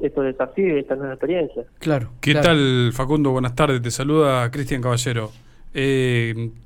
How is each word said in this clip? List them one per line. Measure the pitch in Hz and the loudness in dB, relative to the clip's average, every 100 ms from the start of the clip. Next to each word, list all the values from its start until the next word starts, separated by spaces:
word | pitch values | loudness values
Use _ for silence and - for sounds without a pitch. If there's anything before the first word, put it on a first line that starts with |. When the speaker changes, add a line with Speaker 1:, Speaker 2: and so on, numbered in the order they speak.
Speaker 1:
estos | 147 147 135 | -4 -2 -2
desafíos | 127 131 - 190 147 | -2 -4 0 0 0
y | |
estas | - 135 | -2 -4
nuevas | 139 135 | -6 -6
experiencias. | 143 175 151 - - - | -2 -2 -2 -6 -12 -6
Speaker 2:
Claro, | 165 143 113 - | -2 -2 -2 -4
Speaker 3:
¿Qué | 139 | 0
Speaker 2:
claro. | 147 180 | 4 6
Speaker 3:
tal, | 156 135 127 120 | 4 4 2 2
Facundo? | 117 131 151 139 | 0 0 2 2
Buenas | 127 123 123 | 2 0 2
tardes, | 151 127 | 2 2
te | 120 | -2
saluda | - 135 156 143 131 117 | -4 0 4 4 2 0
Cristian | 139 135 135 | -4 -4 -2
Caballero. | 123 117 135 117 107 - - - - | 0 0 0 -2 -6 -12 -20 -20 -10
Eh, | - 139 135 131 120 117 113 113 - | -2 0 2 2 0 0 -4 -8 -8